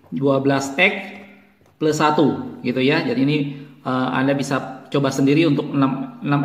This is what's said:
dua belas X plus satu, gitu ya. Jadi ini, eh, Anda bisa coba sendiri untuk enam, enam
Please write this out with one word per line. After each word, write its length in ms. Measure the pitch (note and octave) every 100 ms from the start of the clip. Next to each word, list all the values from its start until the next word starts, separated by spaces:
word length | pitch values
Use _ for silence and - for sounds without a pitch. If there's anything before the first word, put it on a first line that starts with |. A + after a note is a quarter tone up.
| -
dua 320 | E3 C#3 C3+
belas 320 | C3+ C3+ - -
X 480 | F#3+ G3+ - - - - _ _ _ -
plus 220 | D#3 D3
satu, 580 | D3+ D3+ C3+ - - - B2
gitu 160 | B2+
ya. 160 | C3 A#2+ C3
Jadi 140 | A#2+
ini, 140 | C#3 D3+ C#3+ - - -
eh, 300 | C3+ B2+ B2+
Anda 220 | C#3 C3+ C#3
bisa 540 | - C3+ - - -
coba 240 | C#3+ C3
sendiri 320 | C3+ C3+ D3+ E3
untuk 240 | C#3+ -
enam, 480 | C#3+ C3+ - - -
enam 220 | D3 C#3+